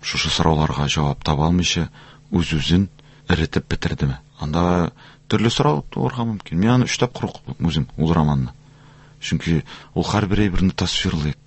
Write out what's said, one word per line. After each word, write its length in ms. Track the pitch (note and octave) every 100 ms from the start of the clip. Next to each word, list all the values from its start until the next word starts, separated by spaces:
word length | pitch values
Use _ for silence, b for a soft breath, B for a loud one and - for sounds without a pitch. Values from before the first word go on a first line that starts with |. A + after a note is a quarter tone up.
шушы 280 | - - D2+
сорауларга 580 | - E2 D2+ D#2 C#2+ C#2+
җавап 360 | D#2 D2 C#2
таба 220 | - C#2+ D#2+
алмыйча 400 | F2+ E2+ F2 D#2+ B B B B
үз-үзен 580 | F2 D#2+ D#2 C#2 F2 G2 - B B B
эретеп 400 | - D#2 D#2 -
бетердеме? 500 | - - - C#2+ C2 - -
Анда 540 | D2 D#2+ F2 F2+ E2 - B B -
төрле 220 | G#2+ A2+
сорау 340 | - D3 D3 -
туарга 360 | - C3 B2+ A#2
мөмкин. 300 | G#2 - E2+
Мин 180 | A2 B2+
аны 80 |
өч 140 | A#2 -
тапкыр 300 | C#3 - G#2+
укыдым 360 | - - C#2 E2+
үзем, 220 | D2+ C2 -
ул 160 | D#2+
романны. 400 | E2+ D2+ C#2+ B1 - B B B B B B
Чөнки 420 | - D#2+ E2+ D#2+ - B B
ул 100 | -
һәрбер 400 | E2+ G#2 G2+ G2 G#2
әйберне 260 | F2 F#2 -
тасвирлый. 580 | F2+ - F#2 D#2+ D2 -